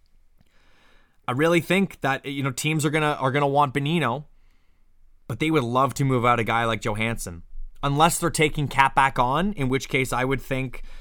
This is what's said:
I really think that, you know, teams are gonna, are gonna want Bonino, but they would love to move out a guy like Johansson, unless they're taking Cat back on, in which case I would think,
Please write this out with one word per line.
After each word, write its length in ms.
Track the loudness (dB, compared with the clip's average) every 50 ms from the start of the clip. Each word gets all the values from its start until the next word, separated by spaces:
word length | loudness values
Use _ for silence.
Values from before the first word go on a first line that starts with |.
| _ _ _ _ _ _ _ _ _ _ _ _ _ _ _ _ _ _ _ -20 _ _ _ _ -6
I 60 | -4
really 280 | 0 2 2 4 4 2
think 400 | 2 2 2 2 2 0 -4 -4
that, 260 | -2 -2 -2 -2 -6
you 160 | -8 -6 -4
know, 80 | -4 -4
teams 340 | -4 -2 -2 -2 0 0 0
are 60 | 0
gonna, 260 | 0 0 0 0 0 0
are 100 | -2 0
gonna 160 | 2 2 0
want 260 | 2 2 2 2 2
Bonino, 520 | 0 -2 -2 0 0 0 0 0 -2 -4 -8 -14 -20 _ -20 -20 _ _ _ _ _ _ _ _ _ _ -20 -20 -20 _ -12 -12
but 100 | -6 -2
they 120 | 0 2
would 120 | 2 2
love 320 | 2 2 2 2 2 2 2
to 100 | 0 0
move 220 | 2 2 2 4
out 140 | 4 2 2
a 40 | 2
guy 200 | 0 0 0 0
like 200 | 0 -2 -2 -4
Johansson, 600 | -4 -2 -2 -2 -2 -4 -4 -8 -10 -12 -14 -14 -12 -10 -8 -8 -10 -10 -6 -2
unless 340 | -2 4 4 4 4 4 2
they're 120 | -2 -2
taking 360 | 2 2 0 2 2 -2 -4 0
Cat 260 | 4 4 4 4 6
back 220 | 4 2 2 2 0
on, 340 | 0 0 0 0 -2 -2
in 160 | -2 -2 -2 -2
which 200 | -2 -2 -2 -2
case 240 | -2 -2 -2 0
I 120 | -2 -2 -2
would 160 | -2 -2 -4
think, 420 | -4 -4 -4 -4 -4 -8 -8 -12 -12 -12 -12 -14